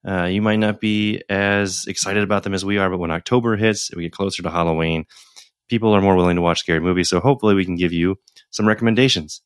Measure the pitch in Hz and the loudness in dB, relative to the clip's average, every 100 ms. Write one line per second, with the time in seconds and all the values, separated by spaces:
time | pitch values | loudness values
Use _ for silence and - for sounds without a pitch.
0 | - 95 87 98 107 107 107 104 107 104 | -4 -2 -2 0 0 2 0 -2 -2 0
1 | 107 107 - 98 101 101 98 92 - 95 | -2 -4 -4 -2 2 2 0 -4 -8 -6
2 | 98 104 98 101 101 95 98 101 95 90 | -2 -2 0 -2 -2 -4 -2 -2 0 -2
3 | 85 82 - 123 117 104 110 104 - 87 | -4 -6 0 0 2 0 0 0 -6 -8
4 | 82 - 98 - 85 87 82 80 80 80 | -10 -6 -6 -4 -6 -2 0 0 0 -2
5 | 78 - - - - _ _ 117 110 101 | -6 -20 -20 -20 -20 _ _ 0 4 4
6 | 98 90 90 87 85 85 - 82 87 90 | 6 4 4 2 0 0 0 0 2 0
7 | 85 87 123 131 107 98 90 87 90 85 | 2 2 2 2 2 2 0 -2 -2 0
8 | 90 98 _ - _ - 107 110 117 113 | 0 -2 _ -20 _ -2 0 2 2 2
9 | 131 - 76 - | 2 0 -6 -16